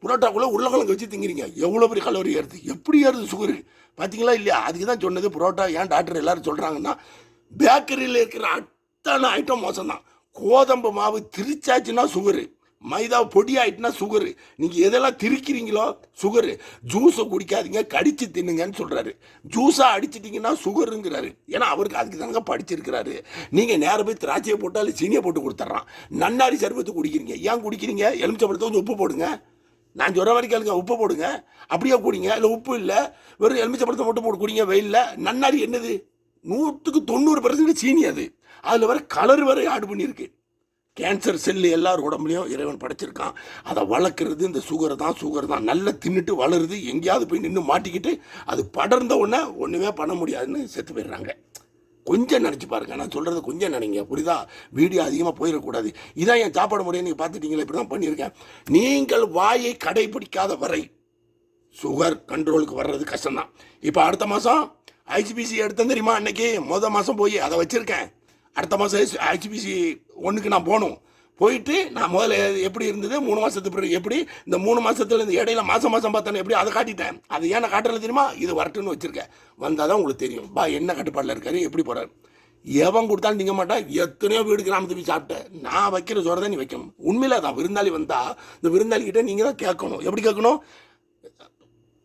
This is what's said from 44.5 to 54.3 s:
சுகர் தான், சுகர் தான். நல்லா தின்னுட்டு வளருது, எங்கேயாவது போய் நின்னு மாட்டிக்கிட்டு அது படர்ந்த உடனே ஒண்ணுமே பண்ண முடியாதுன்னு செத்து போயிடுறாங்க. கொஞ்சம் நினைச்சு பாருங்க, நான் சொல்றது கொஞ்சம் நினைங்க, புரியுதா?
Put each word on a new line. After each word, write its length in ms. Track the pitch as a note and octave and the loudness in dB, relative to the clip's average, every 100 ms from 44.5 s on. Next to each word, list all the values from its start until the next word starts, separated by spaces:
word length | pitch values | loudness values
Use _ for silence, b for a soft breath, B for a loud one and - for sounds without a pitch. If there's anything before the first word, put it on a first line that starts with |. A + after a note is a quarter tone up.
| C#3+ - | -2 -4
சுகர் 260 | D#3 D#3 C#3 | -2 0 0
தான், 220 | D#3 E3+ | -4 -4
சுகர் 300 | D3+ D3 C#3 | -4 -4 -2
தான். 140 | C#3 A2 | -2 0
நல்லா 220 | D#3+ G3+ G3+ | 0 0 -2
தின்னுட்டு 360 | E3+ F#3 E3+ E3+ | -2 0 0 0
வளருது, 420 | C3+ F3 D#3+ G3+ B2 | 4 2 0 -4 -6
எங்கேயாவது 400 | D3 F3 G3 A2+ | -2 0 0 2
போய் 160 | E3+ - | -2 -2
நின்னு 180 | F#3 C#3+ | -2 2
மாட்டிக்கிட்டு 460 | E3+ G3 F3 - - B B B | 0 0 -4 -4 -4 B B B
அது 160 | - - - | -4 -4 -2
படர்ந்த 380 | F#3+ B3 A#3+ - | 2 2 4 2
உடனே 240 | G#3 B3+ D4 - | 2 0 -2 -6
ஒண்ணுமே 340 | C3+ F3 G3+ | -4 -2 -2
பண்ண 220 | F3+ D#3 | -2 -4
முடியாதுன்னு 480 | F3 E3 B2 C3 C#4+ B3 | -2 -4 -4 -4 -6 -8
செத்து 260 | - - | -10 -10
போயிடுறாங்க. 380 | - - F#2+ - - _ - _ _ _ _ - | -10 -8 -10 -10 -12 _ -20 _ _ _ _ 0
கொஞ்சம் 360 | G3 B3+ C4+ - | 2 4 2 2
நினைச்சு 220 | C3+ - | -2 -6
பாருங்க, 260 | A2+ - C3 | -6 -6 -10
நான் 180 | - | -8
சொல்றது 260 | C#3+ E3 E3+ | -6 -4 -4
கொஞ்சம் 320 | B2+ D#3+ F#3+ C3 | -4 -4 -2 -2
நினைங்க, 260 | G#2+ G2+ G2+ | -2 -4 -4
புரியுதா? 300 | C#3 D#3+ | -4 -2